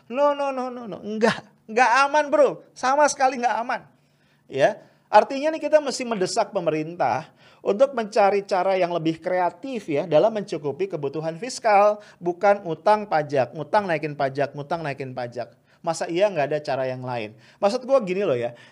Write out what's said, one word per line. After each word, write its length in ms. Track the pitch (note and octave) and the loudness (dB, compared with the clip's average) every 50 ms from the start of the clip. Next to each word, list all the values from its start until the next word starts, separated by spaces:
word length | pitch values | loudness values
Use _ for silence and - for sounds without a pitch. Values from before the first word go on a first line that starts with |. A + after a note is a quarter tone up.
| _ - | _ -8
no, 240 | A#3 C4 C#4+ D4 C#4+ | -2 2 2 2 2
no, 160 | C#4+ C#4+ C#4 | 0 -2 -4
no, 160 | C#4 C4 B3 B3+ | -4 -4 -6 -8
no, 220 | B3 B3 A#3+ G#3+ | -10 -10 -12 -12
no. 80 | F3+ - | -12 -12
Enggak, 400 | - G3+ G#3+ A3 G#3+ A#3 - - - - _ _ _ - | -10 -8 -2 0 2 2 2 -2 -6 -16 _ _ _ -4
enggak 220 | A3 A3 B3+ A3+ A#3 C4 C#4 | 2 2 4 4 6 4 4
aman, 240 | C#4+ C#4+ D4+ D4 C#4+ | 4 4 2 2 4
Bro. 400 | C4+ D4+ C#4+ A3 - - - _ _ | 4 4 4 4 4 -2 -10 _ _
Sama 320 | - - B3+ C4+ C#4+ D4 C#4 | -4 -2 0 4 4 4 4
sekali 320 | - - C4+ C4 C#4 A#3+ | 4 2 2 0 2 0
enggak 180 | A#3+ A#3+ G#3+ G#3+ | 0 0 0 -2
aman. 200 | A#3 B3+ B3 G3 - - _ _ _ _ _ _ _ _ _ _ _ - | -2 -4 -6 -6 -8 -12 _ _ _ _ _ _ _ _ _ _ _ -8
Ya. 300 | - C3 C#3+ - - - - - _ _ _ _ | 0 2 2 2 2 -2 -10 -20 _ _ _ _
Artinya 460 | - G#3+ A#3 A3+ C#4 C4+ C#4+ D#4 D#4+ | 4 4 4 4 0 -2 -2 -2 -2
nih 80 | D#4 D#4 | -2 0
kita 140 | D4 D4+ D#4 | 2 2 2
mesti 260 | D4 C#4 A3+ - C4 | 2 0 -4 -6 -6
mendesak 460 | A#3 A#3 G3+ F3+ F3 - A#3 G#3 G#3 | -4 -2 -2 -2 -2 0 -2 -2 -2
pemerintah 800 | - G3 F3 E3 E3 D#3 D3+ D#3+ F3 F3 D#3 B2+ G#2+ B2+ E3 - _ _ _ - _ _ | -2 -2 -2 0 0 -2 -4 -6 -4 -2 0 0 0 -2 -4 -8 _ _ _ -20 _ _
untuk 320 | - - G3 G#3 C#4 C4+ C#4 | -4 -2 2 4 2 2 2
mencari 500 | A#3 A3+ G3+ - A#3 G3+ G3 G3+ G3+ G3 | -2 -6 -2 2 2 4 4 4 0 -2
cara 320 | G3+ G#3 F#3 F3+ F#3+ G3 | -2 -2 0 2 2 2
yang 160 | F#3+ F3+ E3+ | 2 0 0
lebih 300 | F3 E3+ D#3+ E3 D#3+ - | -2 -2 -2 -2 -4 -4
kreatif 680 | - F3+ F3+ F3+ F3+ F3 E3+ - - C4+ C4 A3 - - | -4 -2 0 0 0 0 -2 -6 -10 -8 -8 -8 -6 -2
ya 160 | D3+ C#3 - | -2 -2 0
dalam 320 | - D3 D3+ F3 A3+ A3+ | 2 4 4 4 4 2
mencukupi 540 | G#3 F#3+ - - D#3 D3 C#3+ C3+ - F#3 G3 | -2 -4 -6 -6 -6 -6 -6 -4 -4 -6 -6
kebutuhan 480 | F3 D#3+ D3 G3+ - D#3+ D3+ E3 E3 E3 | -4 -6 -6 -6 -6 -6 -6 -6 -8 -8
fiskal, 640 | G#3 C4 B3+ - - A#3 G#3 G3 G3+ G#3 G#3+ G#3 - - - _ | -10 -10 -10 -4 0 4 4 6 6 4 2 0 -6 -16 -20 _
bukan 460 | F3 F3 F3 F3 - G3+ G3+ G3+ G3+ | -6 -6 -4 0 2 2 2 2 0
utang 400 | E3+ D#3+ D#3 - G#3+ G#3+ G#3+ G#3 | -6 -8 -2 2 2 2 2 2
pajak, 480 | G3+ - D#3 D3+ C3+ C#3+ C#3 B2 A#2+ - | 0 -2 -2 0 0 0 0 0 0 -4
utang 320 | D#3+ D3 D3 - G#3+ G3+ | -8 -6 -2 -2 0 0
naikin 320 | F#3+ E3 D3+ D3+ D3+ D3 C#3+ | 0 -2 -2 -4 -6 -4 -4
pajak, 340 | C#3+ C3+ C3+ C#3+ C#3 C3 - D3 | -4 -2 -2 -2 -4 -4 -4 -8
utang 240 | C#3+ D3 F3 E3+ | -8 -6 -6 -6
naikin 320 | E3 D3 C3+ B2+ C#3 C3 B2+ | -4 -6 -8 -8 -10 -10 -8
pajak. 400 | B2+ B2 A#2+ A#2 A#2+ A2+ - - _ _ _ _ _ - | -8 -10 -8 -8 -10 -10 -12 -14 _ _ _ _ _ -6
Masa 260 | E3+ E3 - G3 E3+ | -6 -4 -4 -4 -4
iya 220 | E3+ E3+ G3 G#3 | 0 2 2 2
nggak 160 | F#3 D#3+ C#3 C#3 | 2 0 -2 0
ada 120 | D3+ D3+ D3 | -2 -4 -4
cara 200 | - C3+ C3 C3 C3 | -4 -4 -2 -2 -4
yang 160 | B2+ B2+ B2+ | -4 -6 -8
lain? 320 | B2+ B2 A#2+ A2 G#2+ - - - - _ _ | -8 -6 -6 -6 -8 -10 -16 -20 -20 _ _
Maksud 220 | - G3+ G#3+ B3 - | 0 0 0 0 0
gua 180 | A#3 C4+ C4+ | 0 2 2
gini 220 | A3 F3 F#3 F#3+ G3+ | 2 0 -2 -2 0
loh 100 | F3+ C3+ | 0 0
ya, 220 | A#2+ A#2 A#2+ - - - - | 0 -2 -4 -8 -12 -18 -20